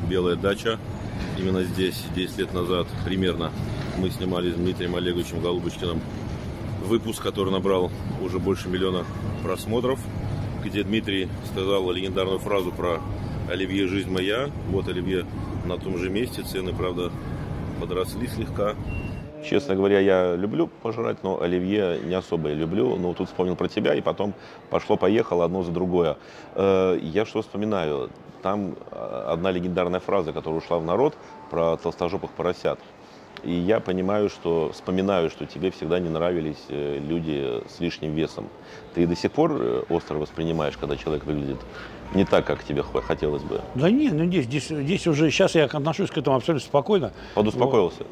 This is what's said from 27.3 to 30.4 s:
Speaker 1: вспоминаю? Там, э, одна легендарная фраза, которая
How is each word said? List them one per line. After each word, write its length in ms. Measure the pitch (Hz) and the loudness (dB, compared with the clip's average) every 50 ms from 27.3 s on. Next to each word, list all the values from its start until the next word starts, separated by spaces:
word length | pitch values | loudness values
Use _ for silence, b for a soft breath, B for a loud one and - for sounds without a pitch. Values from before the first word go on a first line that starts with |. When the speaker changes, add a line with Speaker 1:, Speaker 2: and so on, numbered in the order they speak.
| - 110 107 | 0 -4 -4
Speaker 1:
вспоминаю? 640 | - - 98 107 110 104 95 82 76 73 69 60 - - - - - - - - | -4 -4 -4 -2 0 0 0 0 0 0 -2 -2 -6 -8 -14 -20 -20 -18 -4 -2
Там, 320 | 95 101 104 98 87 - - - - | -2 0 0 -2 -4 -6 -8 -12 -12
э, 340 | - 52 57 - 57 60 52 62 | -10 -10 -8 -6 -6 -6 -2 -2
одна 220 | 85 82 90 95 | -2 0 2 0
легендарная 500 | 92 90 87 90 87 95 87 87 90 92 | 0 0 0 0 0 2 2 2 0 -2
фраза, 320 | - - 98 98 82 78 76 | 0 0 0 0 0 0 -4
которая 280 | 78 | -4